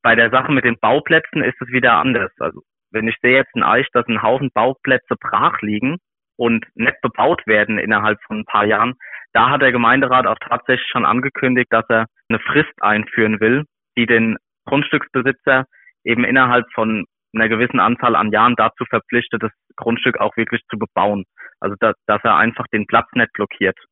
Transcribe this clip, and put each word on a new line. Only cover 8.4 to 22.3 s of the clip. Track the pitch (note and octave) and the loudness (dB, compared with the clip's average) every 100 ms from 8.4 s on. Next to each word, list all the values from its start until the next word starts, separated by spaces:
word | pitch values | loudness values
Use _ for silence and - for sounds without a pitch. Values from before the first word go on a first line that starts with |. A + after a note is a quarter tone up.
ein | A2 | -4
paar | G#2+ | 0
Jahren, | G#2 G#2 A#2 C#3 - - - | 2 2 0 -4 -16 -20 -4
da | A2+ B2 | 2 2
hat | C#3+ | 4
der | C3+ | 2
Gemeinderat | A#2+ A#2 C3 C3+ B2+ A#2+ | 4 2 2 2 2 2
auch | A2+ | -4
tatsächlich | - A#2+ - B2 - | -4 -6 -2 -2 -2
schon | B2 | -2
angekündigt, | A2 A#2+ C3+ - C3 B2+ A#2+ | 0 0 -2 -2 0 0 2
dass | A2+ - | 0 2
er | A2+ A2+ _ _ | 0 0 _ _
eine | A2 | -4
Frist | - B2 D#3+ - | 0 -2 -2 -2
einführen | G2+ G#2+ G#2+ - A2 G#2+ | 0 0 -2 0 0 2
will, | A2 C3 D3+ _ _ - | 0 0 -4 _ _ -4
die | A#2 | 2
den | A#2 A2+ G#2+ _ _ - | 2 2 -4 _ _ -4
Grundstücksbesitzer | C#3 D3 D3 - C3 B2 C3 - C3 C3 _ - _ | -4 0 -4 -2 -4 -2 -2 0 0 -2 _ -20 _
eben | - A#2 | -4 0
innerhalb | A#2 C3 B2+ B2 A#2 | 2 2 4 2 -2
von | - A2 A2 - _ _ | -4 -4 -4 -8 _ _
einer | A2 A2 | -4 -2
gewissen | A2 B2 B2+ | 0 0 0
Anzahl | G#2 A#2+ B2 A2 | 0 0 0 0
an | G#2+ | 0
Jahren | G#2+ A#2 A#2 | 2 2 2
dazu | A2 - A#2+ | -2 -2 -4
verpflichtet, | A#2 _ A#2+ - A2+ | -4 _ -4 -4 -6
das | A2 _ _ - | -8 _ _ -8
Grundstück | - A#2 B2+ A2+ | -4 -2 -2 0
auch | G#2+ - | -4 -2
wirklich | A2+ A#2 _ | -4 -4 _
zu | A2 | -10
bebauen. | G#2+ - G2 G#2 F#2 _ - _ | -6 -2 -2 -2 -8 _ -20 _
Also | G2 G2+ | -8 -2
da, | A2+ - - | -2 -2 -2
dass | G#2 | 0
er | A#2 | 2